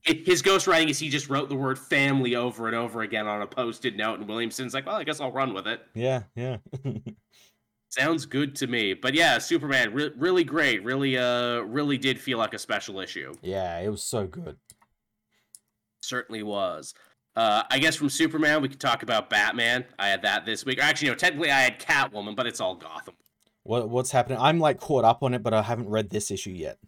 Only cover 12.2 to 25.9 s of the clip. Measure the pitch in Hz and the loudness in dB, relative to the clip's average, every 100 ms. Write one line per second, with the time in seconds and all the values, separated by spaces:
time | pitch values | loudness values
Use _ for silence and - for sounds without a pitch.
12.2 | - 120 110 104 - 104 - 95 92 - | -2 -2 -2 -2 -4 -4 -4 -10 -8 -10
13.2 | 67 80 90 95 92 85 98 101 - 120 | -12 -12 -6 -4 -4 -4 -6 -6 -4 -4
14.2 | 95 175 170 - _ - _ _ _ _ | -4 -8 -14 -16 _ -20 _ _ _ _
15.2 | _ _ _ - _ _ _ _ - 127 | _ _ _ -20 _ _ _ _ -6 -6
16.2 | - 113 104 101 92 78 69 - _ _ | -6 -8 -4 -2 -2 -4 -12 -20 _ _
17.2 | _ - 113 104 113 135 160 156 147 135 | _ 2 4 4 2 2 2 2 -2 2
18.2 | 160 160 151 151 135 135 139 117 110 113 | 0 2 2 4 0 -2 -2 0 2 0
19.2 | - 107 104 120 117 123 123 - 101 98 | 2 2 2 2 2 0 -2 -4 0 2
20.2 | 101 101 90 107 135 131 143 143 147 120 | 0 0 -2 -6 -4 0 0 2 0 2
21.2 | 180 151 160 139 127 110 - 147 135 104 | 0 2 2 4 4 2 0 2 2 -2
22.2 | 104 107 120 110 95 87 80 78 - 90 | -8 -4 -4 -2 -4 -4 -12 -14 -16 -20
23.2 | _ _ _ _ - 117 110 120 127 131 | _ _ _ _ -4 -2 0 -2 2 0
24.2 | 120 127 131 170 156 127 - 139 113 135 | 0 2 2 4 2 0 0 4 6 6
25.2 | 135 123 110 110 104 117 98 | 2 0 2 2 2 -4 -2